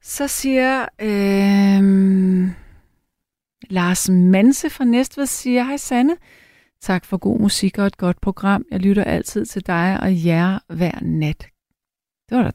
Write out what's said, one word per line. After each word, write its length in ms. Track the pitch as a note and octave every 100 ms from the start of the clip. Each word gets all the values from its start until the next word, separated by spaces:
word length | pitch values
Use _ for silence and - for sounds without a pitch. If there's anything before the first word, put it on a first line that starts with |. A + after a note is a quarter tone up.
Så 260 | - - C#4
siger, 580 | - C4+ C4 B3+ C4+ - _
øhm, 1500 | G#3+ G3+ G3 G3 G3 G3+ G3 G3 G3 F#3+ F#3+ F#3+ F#3 F#3 F#3 F3+ - - _ _ _ _ _ _ _ _ -
Lars 400 | F#3 F3 F#3 -
Manse 600 | F#3 F3+ F#3+ A3+ C#4 D#4+
fra 140 | -
Næstved, 420 | B3+ A#3+ C4 - C4+
siger: 380 | - B3+ B3
"Hej 140 | B3 C#4+
Sanne. 380 | - A#3+ C4+ F4 _ _ _ _ _ _
Tak 240 | - F#3 -
for 120 | F#3+
god 220 | G2 -
musik 380 | G#3 - G3 -
og 80 | G3
et 120 | -
godt 240 | F3+ F3+
program. 440 | - F#3+ G3 G3+ -
Jeg 80 | F#3+
lytter 240 | F#3+ G3+
altid 420 | - - - G#3+ A3+
til 220 | - F#3
dig 320 | E3+ F3 F#3+
og 240 | F#3 F3+ E3+
jer 340 | E3 F3+ F#3+ _
hver 320 | D#3+ E3+ -
nat." 460 | E3 D#3+ D3+ D#3 - _ _ _ _ _ _ _ _
Det 80 | B3
var 60 |
da 80 | G3+